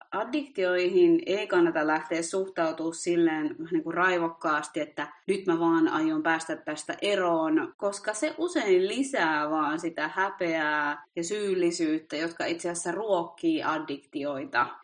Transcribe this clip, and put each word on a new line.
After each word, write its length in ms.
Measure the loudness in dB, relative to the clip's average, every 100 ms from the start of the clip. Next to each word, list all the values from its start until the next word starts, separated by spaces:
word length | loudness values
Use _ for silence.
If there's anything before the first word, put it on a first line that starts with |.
| -10
addiktioihin 1080 | -8 -4 -4 -4 -2 0 2 4 6 6 6 2
ei 220 | -2 2
kannata 400 | 4 4 4 2
lähteä 340 | 0 0 -4
suhtautumaan 720 | -2 -2 -2 -2 -2 0 -6
silleen 640 | -4 0 4 4 4 -2 -4
vähän 120 | -2
niin 120 | -2
kuin 100 | 0
raivokkaasti, 880 | 0 2 2 0 -2 -2 -2 -2 -6
että 280 | -6 -6 -10 -8 -4
nyt 180 | -2 0
mä 140 | 2
vaan 280 | 4 4 2
aion 360 | 2 0 0
päästä 320 | 0 0 -2 -8
tästä 420 | -8 -10 -8 -4
eroon, 720 | -2 0 2 2 2 0 0 -4
koska 360 | -4 -4 -6
se 220 | -4 -4 -2
usein 500 | -4 0 4 4 4
lisää 640 | 0 -2 0 2 2 0
vaan 300 | 0 0 -2
sitä 280 | -4 -4 -4
häpeää 960 | -2 -2 -2 -2 0 0 0 -2 -4 -8 -8
ja 80 |
syyllisyyttä, 920 | -4 -2 0 2 2 2 0 0 -4 -4
jotka 300 | -4 -4 -4
itse 240 | -4 -4
asiassa 220 | -6 -4
ruokkii 720 | -4 0 0 -2 -2 0 0
addiktioita. 1040 | 0 -4 -4 -10 _ -6 -6 -6 -2 0 0 -4